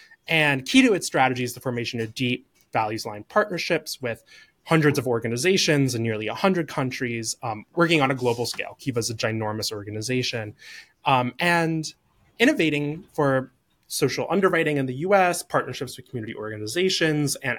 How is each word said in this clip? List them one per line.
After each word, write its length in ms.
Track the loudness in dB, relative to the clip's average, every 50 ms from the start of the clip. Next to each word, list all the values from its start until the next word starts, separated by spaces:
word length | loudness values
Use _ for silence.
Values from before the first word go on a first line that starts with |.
| -20 _ -20 _ _ 0
And 380 | 2 2 4 2 2 0 -2
key 160 | 4 4 6
to 100 | 6 6
its 140 | 4 2 0
strategy 360 | -2 2 2 2 4 2 0
is 120 | -4 -4 -6
the 60 | -6
formation 400 | -6 -4 -4 -4 -6 -4 -4 -4
of 120 | -6 -6
deep 340 | -4 -4 -2 -2 -2 -4 -6 _ _ _ _ _ -2
values-aligned 560 | -2 -2 -2 -4 -6 -8 -10 -12 -12 -16 -2
partnerships 680 | 0 0 0 0 -4 -6 -2 -2 -2 -2 -2 -6 -10 -6
with 200 | -6 -6 -6 -6 _ _ -20 -20 -20 _ _ _ _
hundreds 340 | 2 4 4 6 4 2 2
of 80 | 0
organizations 880 | 0 0 0 0 -2 -2 0 2 2 2 2 4 4 4 4 4 2 2
in 80 | -2
nearly 240 | -2 -2 -2 -2 -4
a 80 | -6 -2
hundred 340 | 0 2 2 2 2 -2 -2
countries, 680 | -4 -4 -2 -2 -4 -4 -6 -4 -4 -4 -6 -6 -8 -6
um, 220 | -6 -6 -6 -8 -10 _ _
working 280 | 2 2 4 4 4
on 80 | 4 2
a 40 | 0
global 300 | 0 0 0 0 0 -2
scale. 320 | -4 -6 -8 -10 -12 -12 -8
Kiva 200 | -6 -4 -2 -2
is 100 | -2 -2
a 60 | -4
ginormous 580 | -2 -2 -2 -2 -2 -2 -4 -4 -4 -4 -6
organization. 800 | -6 -8 -10 -8 -8 -8 -4 -2 -2 -2 -2 -2 -6 -6 -8 -10 -12 _ -20 -20 -20 -20 -20 _ _ _ 0
Um, 260 | 2 2 2 2 0 -4 -2
and 560 | 0 2 2 2 2 0 0 -2 -4 -8 -12 _ _ _ _ _ _ _ _ 2
innovating 640 | 4 4 4 4 2 2 2 0 -2 -4 -6 -8 -12 -8 _
for 380 | 0 2 2 2 2 0 -4 _ _ _ _ _ _ _ _
social 380 | -2 0 0 0 0 -2 -2 0
underwriting 500 | 2 4 4 4 4 2 2 2 2 0
in 80 | 0
the 80 | -2 -4
U 200 | -4 0 4 4
S, 300 | 4 4 4 2 -2 -4
partnerships 520 | -2 -2 -2 0 -2 -6 -8 -8 -8 -10
with 120 | -14 -16 _
community 260 | -8 -8 -8 -8 -8
organizations, 1000 | -8 -8 -8 -8 -8 -8 -4 -2 0 0 2 2 2 2 2 2 2 0 0 -2
and 200 | -4 -4 -4 -4